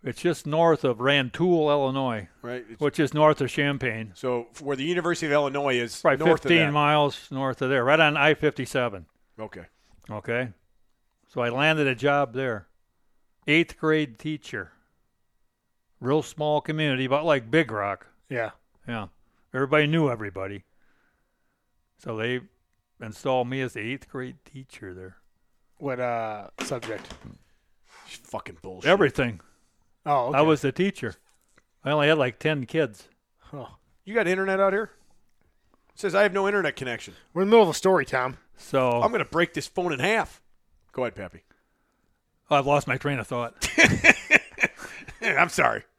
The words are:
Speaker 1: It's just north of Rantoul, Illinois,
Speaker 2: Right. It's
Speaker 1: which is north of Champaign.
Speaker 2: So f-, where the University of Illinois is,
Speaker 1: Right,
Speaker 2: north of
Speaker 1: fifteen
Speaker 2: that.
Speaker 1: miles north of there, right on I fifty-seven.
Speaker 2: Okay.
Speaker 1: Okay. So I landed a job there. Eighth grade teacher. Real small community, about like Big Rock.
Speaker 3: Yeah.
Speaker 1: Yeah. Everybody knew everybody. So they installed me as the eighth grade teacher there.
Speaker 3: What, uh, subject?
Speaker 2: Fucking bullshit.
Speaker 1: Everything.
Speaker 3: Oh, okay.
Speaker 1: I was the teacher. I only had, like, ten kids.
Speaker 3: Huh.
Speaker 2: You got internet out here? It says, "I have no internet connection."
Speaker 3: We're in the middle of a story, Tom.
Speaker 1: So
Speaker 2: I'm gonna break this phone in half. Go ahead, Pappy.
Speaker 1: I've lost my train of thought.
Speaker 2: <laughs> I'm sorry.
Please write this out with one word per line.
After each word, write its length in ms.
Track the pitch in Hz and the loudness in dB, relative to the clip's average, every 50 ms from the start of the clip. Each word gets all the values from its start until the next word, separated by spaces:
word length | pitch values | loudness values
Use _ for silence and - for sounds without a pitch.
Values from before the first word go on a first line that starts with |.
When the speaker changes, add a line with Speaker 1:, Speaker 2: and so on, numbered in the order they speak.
| - | -8
Speaker 1:
It's 160 | - 117 - | -10 -10 -2
just 260 | - 175 165 - - 143 | -2 -2 -2 -2 -4 -4
north 360 | 147 156 170 165 160 139 - | 0 4 4 4 4 4 2
of 160 | 135 120 107 | -2 -2 0
Rantoul, 680 | 123 135 143 139 131 123 - - 165 180 175 165 151 147 | 2 2 4 4 2 0 -2 -2 2 2 4 2 4 2
Illinois, 580 | 147 147 139 131 131 135 135 131 117 107 98 85 _ _ | 2 2 0 0 -2 -2 -4 -4 -4 -6 -8 -12 _ _
Speaker 2:
Right. 240 | - 120 123 127 120 104 | -14 -12 -12 -12 -12 -16
It's 140 | 113 - | -8 -2
Speaker 1:
which 180 | 147 143 - - | -2 -2 2 2
is 140 | 151 131 - | 0 0 2
north 260 | 151 151 151 151 - | 4 6 6 6 4
of 100 | 143 120 | 0 -4
Champaign. 600 | - - 143 143 143 135 131 127 110 113 110 107 92 | -2 0 0 0 0 -2 -4 -4 -4 -4 -8 -12 -12
Speaker 2:
So 320 | - - 127 123 120 120 120 _ | -8 -4 -2 -2 -2 -4 -8 _
f-, 80 | - | -12
where 140 | 151 139 143 | -6 -6 -4
the 80 | 131 135 | -4 -2
University 440 | 156 175 175 165 170 170 - 165 156 | -2 -2 0 0 -2 -2 -2 0 2
of 40 | 143 | 2
Illinois 420 | 147 143 139 135 143 143 139 127 123 | 2 2 2 -2 -2 0 0 0 0
is, 240 | 120 117 - - - | -2 -4 -8 0 2
Speaker 1:
Right, 140 | 165 139 135 | 2 2 4
Speaker 2:
north 120 | 156 175 | 4 4
of 100 | 160 147 | 4 4
Speaker 1:
fifteen 240 | - 135 170 165 160 | 4 4 4 4 4
Speaker 2:
that. 60 | 147 147 | 4 2
Speaker 1:
miles 540 | 147 147 147 151 151 147 143 - - - - | 2 4 4 4 4 4 2 0 -6 -14 -10
north 300 | 135 135 135 135 123 - | -8 -4 -4 -4 -4 -4
of 80 | 139 127 | -2 0
there, 140 | 139 131 120 | 0 2 4
right 140 | 127 147 156 | 4 6 6
on 180 | 160 151 147 151 | 6 4 4 4
I 160 | 139 156 151 | 4 2 2
fifty-seven. 720 | - - 151 131 - 131 - - 139 123 120 101 95 85 _ _ _ _ _ _ - | 4 2 -2 0 -2 -8 -4 -2 -2 -2 -2 -4 -10 -16 _ _ _ _ _ _ -14
Speaker 2:
Okay. 260 | 110 104 - 92 85 - _ _ _ _ _ - _ - | -14 -14 -14 -16 -20 -20 _ _ _ _ _ -20 _ -12
Speaker 1:
Okay. 400 | 110 104 - - 117 120 127 120 98 _ _ _ _ _ _ _ _ _ _ _ _ _ _ _ | -12 -10 -6 -4 -2 -2 -2 -6 -8 _ _ _ _ _ _ _ _ _ _ _ _ _ _ _
So 140 | _ 131 | _ -2
I 80 | 120 120 | -2 -2
landed 380 | 117 127 143 156 160 156 147 139 | 0 2 2 2 4 4 2 0
a 80 | 127 | 0
job 380 | 113 131 143 143 143 143 123 110 | 0 2 2 2 2 0 -2 -4
there. 340 | 127 135 127 113 104 - _ _ _ _ _ _ _ _ _ _ _ _ _ _ _ _ - | -6 -6 -4 -6 -6 -10 _ _ _ _ _ _ _ _ _ _ _ _ _ _ _ _ 2
Eighth 300 | 147 160 170 - - _ | 2 2 2 0 -4 _
grade 400 | - 156 156 156 151 139 113 _ | 0 0 2 2 0 -4 -8 _
teacher. 520 | - 151 156 147 _ - - 110 92 85 _ _ _ _ _ _ _ _ _ _ _ _ _ _ _ _ _ _ _ _ _ _ _ _ _ _ | -10 -8 -8 -8 _ -12 -10 -10 -12 -12 _ _ _ _ _ _ _ _ _ _ _ _ _ _ _ _ _ _ _ _ _ _ _ _ _ _
Real 200 | - 120 143 156 | -4 0 0 0
small 380 | 147 - - - 151 151 151 147 | 0 -4 -8 -4 -2 0 0 0
community, 440 | - - 156 156 156 147 135 127 131 | -2 -4 -4 -2 0 0 0 0 0
about 200 | 127 131 143 156 | 0 0 0 2
like 240 | 170 151 135 113 110 | 2 0 0 0 0
Big 220 | 135 160 165 117 | 2 2 2 2
Rock. 360 | 110 107 101 101 98 - - _ _ _ _ _ | -2 -4 -4 -4 -4 -6 -10 _ _ _ _ _
Speaker 3:
Yeah. 220 | 139 120 113 107 - _ _ _ _ _ _ - | -6 -6 -6 -6 -8 _ _ _ _ _ _ -10
Speaker 1:
Yeah. 200 | 120 113 101 92 _ _ _ _ _ _ _ _ - | -10 -8 -10 -12 _ _ _ _ _ _ _ _ -4
Everybody 340 | 131 139 131 147 151 151 147 | -4 -2 2 2 2 2 4
knew 220 | 156 165 156 139 | 2 2 2 0
everybody. 560 | 120 110 113 101 90 95 95 95 101 101 _ _ _ _ _ _ _ _ _ _ _ _ _ _ _ _ _ _ _ _ _ _ _ _ _ _ _ _ | 0 -4 -8 -10 -8 -10 -10 -10 -10 -14 _ _ _ _ _ _ _ _ _ _ _ _ _ _ _ _ _ _ _ _ _ _ _ _ _ _ _ _
So 200 | - - 113 110 | -12 -10 -8 -4
they 240 | 110 120 123 127 123 208 _ _ _ _ _ _ _ _ _ _ | -4 -4 -4 -6 -8 -12 _ _ _ _ _ _ _ _ _ _
installed 460 | 120 110 104 - - 143 131 127 123 120 | -16 -16 -16 -8 -4 -2 0 0 0 -2
me 140 | 131 135 | -4 -6
as 120 | 131 123 - | -6 -6 -6
the 60 | 117 | -8
eighth 300 | 104 113 131 135 - _ | -8 -8 -8 -10 -12 _
grade 260 | - 135 127 127 180 160 _ | -12 -12 -12 -12 -14 _ _
teacher 480 | - _ 135 131 _ - - 110 95 90 | -20 _ -20 -20 _ -20 -16 -14 -14 -14
there. 240 | 92 92 92 92 _ _ _ _ _ _ _ _ _ _ _ _ _ | -14 -16 -18 -20 _ _ _ _ _ _ _ _ _ _ _ _ _
Speaker 3:
What, 220 | 147 139 131 123 | -8 -6 -4 -4
uh, 480 | 127 123 120 117 113 110 107 104 98 - - - | -2 -2 -2 -2 -4 -6 -8 -10 -14 -16 -12 -10
subject? 480 | - - 139 123 - 113 110 101 - - - - - - 101 _ _ _ _ _ _ _ _ _ _ _ - - - | -8 -6 -6 -8 -8 -10 -10 -10 -12 -16 -20 -20 -20 -20 -20 _ _ _ _ _ _ _ _ _ _ _ -20 -20 -20
Speaker 2:
Fucking 520 | - - - _ - - 101 - - 95 - | -20 -20 -20 _ -14 -14 -12 -12 -14 -18 -18
bullshit. 280 | - 98 92 92 95 139 | -18 -18 -16 -4 2 2
Speaker 1:
Everything. 500 | 180 196 160 139 - - 135 120 110 87 - _ _ _ _ _ _ _ _ _ _ _ _ | 4 4 4 2 2 -2 -4 -4 -4 -10 -16 _ _ _ _ _ _ _ _ _ _ _ _
Speaker 3:
Oh, 220 | - 147 135 120 123 | 0 0 0 0 0
okay. 100 | 147 135 | 2 4
Speaker 1:
I 40 | |
was 200 | 151 160 156 143 | 4 4 4 2
the 100 | - 143 135 | 2 -4 -2
teacher. 420 | - 180 196 190 - - 113 98 _ _ _ _ _ _ _ _ _ _ _ _ _ _ | 0 -2 -2 -2 -4 -10 -10 -10 _ _ _ _ _ _ _ _ _ _ _ _ _ _
I 80 | 139 | -2
only 160 | 147 151 143 147 | 0 2 4 4
had, 80 | 160 156 | 4 4
like, 220 | 135 127 - _ | 2 0 -2 _
ten 260 | - 156 156 143 127 | -2 -2 -2 -2 -4
kids. 420 | - - 160 156 120 104 - - _ _ _ _ _ _ _ | -4 0 0 0 0 -2 -14 -20 _ _ _ _ _ _ _
Speaker 3:
Huh. 280 | _ - - 143 123 - - _ _ _ _ _ _ | _ -18 -16 -16 -16 -16 -20 _ _ _ _ _ _
Speaker 2:
You 100 | 190 214 | -4 -2
got 140 | 226 208 170 | 0 2 2
internet 320 | 185 190 190 190 190 190 | 2 2 2 0 2 2
out 140 | 196 196 190 | 2 2 2
here? 180 | 202 220 196 _ _ _ _ _ _ _ _ _ _ _ _ _ _ _ _ _ _ _ _ _ | 0 -4 -4 _ _ _ _ _ _ _ _ _ _ _ _ _ _ _ _ _ _ _ _ _
It 60 | - | -6
says, 140 | - 196 160 | -6 0 2
"I 100 | 196 208 | 4 4
have 100 | 202 180 | 4 2
no 120 | 196 196 | 0 0
internet 300 | 196 208 202 180 151 - | 0 0 0 0 -2 -4
connection." 400 | - 135 127 117 110 - - 87 - _ _ _ | -4 -8 -8 -8 -8 -10 -16 -20 -20 _ _ _
Speaker 3:
We're 80 | 170 190 | -2 2
in 40 | 202 | 6
the 40 | |
middle 120 | 220 233 214 | 8 8 8
of 60 | 170 | 6
a 40 | 147 - | 4 0
story, 280 | - 190 190 175 135 | 2 4 4 4 2
Tom. 320 | - - 131 123 127 135 - _ _ - - | 0 -2 -2 -2 -2 -6 -10 _ _ -20 -20
Speaker 1:
So 440 | - - - 135 131 123 120 120 | -14 -2 0 2 2 4 2 2
Speaker 2:
I'm 100 | 135 220 | 2 2
gonna 140 | 240 214 147 | 0 0 -4
break 280 | - - 165 175 165 - | -2 0 0 0 0 0
this 100 | 156 135 | -8 -8
phone 260 | - _ - 180 180 151 | -6 _ -4 -2 -2 -2
in 60 | 127 | 0
half. 420 | 131 190 220 226 165 - - - _ _ _ _ _ _ _ _ _ _ | 0 0 2 0 0 -4 -8 -20 _ _ _ _ _ _ _ _ _ _
Go 120 | _ - 127 | _ -6 -6
ahead, 100 | 117 - | -6 -6
Pappy. 280 | - 98 87 - 85 _ _ _ _ _ _ _ _ _ _ _ _ _ _ _ _ _ _ _ _ _ _ | -10 -14 -14 -14 -20 _ _ _ _ _ _ _ _ _ _ _ _ _ _ _ _ _ _ _ _ _ _
Speaker 1:
I've 180 | 151 143 135 139 | 0 0 2 2
lost 180 | 143 143 - - | 2 0 2 0
my 100 | 123 131 | -4 -4
train 200 | - 143 143 127 | -2 -4 -4 -4
of 80 | 107 - | -6 -6
thought. 400 | 131 120 120 117 - _ - - - | -6 -6 -6 -8 -8 _ -10 -6 2
Speaker 2:
<laughs> 1500 | - 330 - - - - 330 - - - - 302 - - - - - - - - - - - - - - - - - | 4 4 4 4 2 2 0 0 0 -4 0 0 0 0 -2 -6 -6 -6 -6 -6 -12 -18 -18 -16 -18 -18 -18 -16 -6
I'm 280 | 226 226 175 139 170 170 | -4 -2 2 2 0 0
sorry. 340 | - - 151 120 110 107 - _ _ | 0 0 0 0 0 -2 -8 _ _